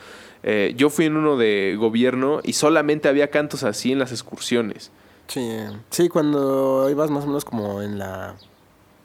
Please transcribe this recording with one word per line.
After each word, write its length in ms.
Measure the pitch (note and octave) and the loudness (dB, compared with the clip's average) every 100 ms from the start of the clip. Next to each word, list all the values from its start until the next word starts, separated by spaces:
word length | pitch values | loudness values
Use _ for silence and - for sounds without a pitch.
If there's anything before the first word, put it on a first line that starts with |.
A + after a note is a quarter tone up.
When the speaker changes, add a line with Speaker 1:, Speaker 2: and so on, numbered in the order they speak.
| - - - - | -20 -20 -20 -8
Speaker 1:
Eh, 300 | - G#2+ F#2 A#2+ | -2 0 0 2
yo 140 | D3 | 2
fui 160 | D3 D#3 | 4 0
en 100 | D#3 | 2
uno 200 | D3+ C#3 | 2 4
de 380 | A2+ G2+ G2 G2+ | 4 2 0 0
gobierno 640 | A2+ A2+ B2 B2+ C3 D3+ | 0 2 2 2 0 -2
y 80 | - | -2
solamente 560 | - F#3+ D#3+ D3 D3+ D3 | 0 4 4 2 2 2
había 220 | C#3 C#3+ | 2 2
cantos 340 | D3+ D3+ C#3 | 0 -2 -2
así 260 | B2 G#2 A#2+ | -4 -2 -2
en 80 | C3+ | 0
las 140 | B2 | -2
excursiones. 800 | A#2 - G#2+ - A#2+ A2 - - _ - - - | -6 -12 -10 -2 0 -2 -6 -16 _ -20 -20 -10
Speaker 2:
Sí, 180 | C#3+ A#2 A2 G#2+ G#2 - | -6 -6 -6 -8 -12 -8
sí, 180 | - F3 | 0 2
cuando 800 | E3+ D3 D3 C#3 C3+ C3+ C3+ C3+ | 2 2 2 2 2 2 2 2
ibas 220 | C#3+ D3+ | 2 0
más 140 | C#3+ | -2
o 20 | C#3+ | -2
menos 180 | C#3+ | -4
como 380 | - A#2 G#2 G2+ | -4 -6 -4 -4
en 160 | G#2 G2+ | -6 -6
la 380 | F#2+ F#2+ F#2+ F#2+ - _ _ _ _ _ | -8 -10 -12 -14 -20 _ _ _ _ _